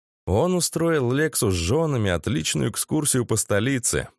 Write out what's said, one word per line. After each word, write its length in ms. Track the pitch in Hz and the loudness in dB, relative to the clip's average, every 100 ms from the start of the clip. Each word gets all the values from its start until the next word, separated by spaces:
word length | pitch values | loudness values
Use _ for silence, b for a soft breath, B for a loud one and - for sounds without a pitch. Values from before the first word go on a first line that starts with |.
| _ _ - | _ _ -2
Он 280 | 98 175 | 2 2
устроил 580 | 180 - 160 165 156 120 | 2 0 0 0 2 0
Лексу 380 | 135 156 - 107 | 0 0 0 0
с 40 | |
женами 560 | 90 82 135 165 127 101 | 0 0 0 0 0 2
отличную 600 | 85 - 147 156 151 123 | 0 0 -2 -2 -2 -2
экскурсию 560 | 101 - 156 147 131 113 | -2 -2 0 2 0 0
по 100 | 110 | -2
столице. 720 | - 101 120 135 - 67 - | 0 0 0 -2 -2 -2 -4